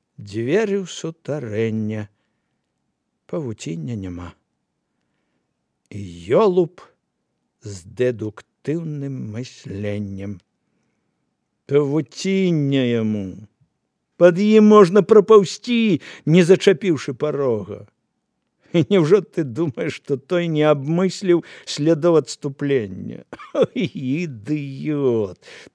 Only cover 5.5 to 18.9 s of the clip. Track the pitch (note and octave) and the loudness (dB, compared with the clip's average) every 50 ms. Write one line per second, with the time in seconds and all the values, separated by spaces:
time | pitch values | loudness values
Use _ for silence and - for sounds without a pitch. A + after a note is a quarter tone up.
5.5 | _ _ _ _ _ _ _ _ - G#2 G#2 F2 E2+ F2 E2+ G2 C3+ F#3+ A3 G3 | _ _ _ _ _ _ _ _ -14 -12 -12 -12 -14 -14 -4 0 2 2 2 2
6.5 | F3+ F#3 E3+ D#3 - - - _ _ _ _ _ _ _ _ _ _ _ _ _ | 2 2 0 -2 -6 -14 -20 _ _ _ _ _ _ _ _ _ _ _ _ _
7.5 | _ _ - G#2 G2+ F2+ E2+ F#2+ F#2 G#2+ B2 B2+ A#2+ G#2 G#2+ G#2+ - - - _ | _ _ -16 -16 -16 -16 -18 -16 -6 -2 -2 -2 -2 -4 -8 -10 -10 -12 -20 _
8.5 | _ _ - C#3+ D#3 E3+ E3 D3+ D3+ C#3+ C#3 C#3 C3 B2+ B2 G#2+ G#2 A#2+ B2+ - | _ _ -8 -6 -6 -6 -6 -8 -8 -8 -8 -8 -8 -10 -10 -10 -10 -10 -12 -12
9.5 | - - - - G2 G2 G#2 G#2 G2+ G#2+ G#2 G2 G2 F#2+ G2 G#2 G2 F2 _ _ | -16 -18 -16 -12 -10 -8 -6 -6 -6 -6 -6 -8 -10 -10 -10 -12 -12 -14 _ _
10.5 | _ _ _ _ _ _ _ _ _ _ _ _ _ _ _ _ _ _ _ _ | _ _ _ _ _ _ _ _ _ _ _ _ _ _ _ _ _ _ _ _
11.5 | _ _ _ - C#3+ D3 D3 C3+ C#3+ D#3+ - - - - - F#3+ F#3+ F#3+ F#3+ F3 | _ _ _ -2 0 0 0 0 -2 -4 -4 -6 -10 -8 -4 -2 0 0 0 0
12.5 | E3+ D3+ C#3+ C#3 C#3 C3+ B2+ A#2+ A#2+ A2+ A2 G#2+ G#2+ G#2 F#2+ F#2 - G2 G#2+ - | 0 0 0 0 0 0 0 0 0 0 0 -2 -2 -4 -6 -8 -12 -14 -20 -20
13.5 | _ _ _ _ _ _ _ _ _ _ _ _ _ - F3 F3+ E3+ F#3 G#3 G#3+ | _ _ _ _ _ _ _ _ _ _ _ _ _ 4 4 4 4 4 2 4
14.5 | G#3+ G#3+ G#3+ G#3+ G#3+ G#3 G3 E3 G3 G#3 E3 - A3 G#3+ F3 A3 A3 G#3 F#3 - | 6 6 8 8 8 8 8 8 6 2 4 6 6 6 8 8 6 6 6 4
15.5 | - - - B3 A#3+ A#3 A3+ G#3+ E3+ - - - - - _ D3+ D#3+ F#3 F3 D#3+ | -2 -10 -6 -2 0 0 2 2 0 0 -2 -10 -20 -8 _ 4 4 4 6 6
16.5 | F#3 E3 - G3+ F#3+ - G#3+ F#3 D#3 B2 - D3 B2+ - D3+ D3+ C#3+ C#3+ C#3 B2+ | 4 6 6 2 2 2 0 -2 -2 -2 -4 -8 -6 -6 -4 -4 -4 -2 -2 -2
17.5 | A2+ G#2 F#2 F#2+ G2+ G2 G#2+ - _ _ _ _ _ _ _ _ _ _ _ _ | -2 -2 -4 -8 -12 -14 -16 -20 _ _ _ _ _ _ _ _ _ _ _ _
18.5 | _ _ _ _ - E3+ D3 - | _ _ _ _ 0 0 2 4